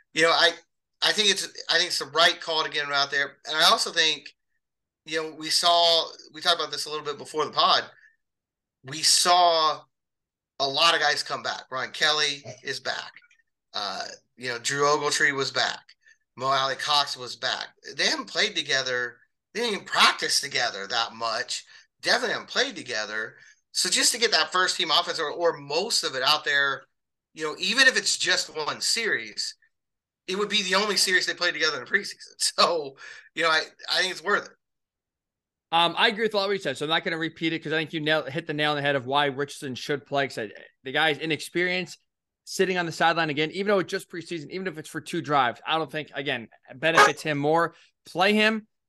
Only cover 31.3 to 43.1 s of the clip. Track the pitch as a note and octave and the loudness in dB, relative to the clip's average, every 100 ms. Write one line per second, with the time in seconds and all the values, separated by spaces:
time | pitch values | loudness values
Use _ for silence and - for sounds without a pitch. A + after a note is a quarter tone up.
31.3 | E3 F3 D#3 D#3 C#3 A#2+ G3+ G3 - - | 0 -2 0 -2 -2 -2 -2 -2 -12 -18
32.3 | - - - F#3 E3+ C#3 C3+ - - - | -4 -2 2 2 2 -4 -12 -20 -20 -12
33.3 | D#3 D#3+ D#3 D3+ _ - E3 F#3 D#3+ E3 | 0 2 2 0 _ -2 0 0 -2 -2
34.3 | F#3+ - _ _ _ _ _ _ _ _ | -2 -2 _ _ _ _ _ _ _ _
35.3 | _ _ _ _ E3 E3+ E3+ A3+ G#3 A3 | _ _ _ _ 4 4 4 2 2 0
36.3 | G#3 G3 G3 D3 B2+ D3+ E3 F3+ E3 D#3+ | 0 0 -2 -2 -4 -2 0 -2 -4 -4
37.3 | - D#3+ D#3 D#3 D#3+ D#3 E3 D3+ D#3 C3 | -2 -2 -2 -2 -2 -2 -4 2 0 0
38.3 | D3 E3+ D3+ D3+ D3 C#3+ C#3 B2 C#3 C#3+ | -8 -6 -2 0 2 0 0 2 2 2
39.3 | C3 C#3+ - C#3+ A#2+ - D3 - C#3 C3+ | 0 -6 -6 -10 -8 -4 -6 -2 -2 -2
40.3 | C3 G#2+ E2 - _ C3 D3 D#3 C3+ D#3+ | -4 -10 -12 -20 _ -4 2 2 0 -4
41.3 | D3+ - E3+ F3+ F3+ F3 - _ _ _ | -4 -4 -4 -2 -2 -6 -14 _ _ _
42.3 | _ - - F#3 F3+ E3+ - E3+ | _ -12 -2 0 0 -2 2 2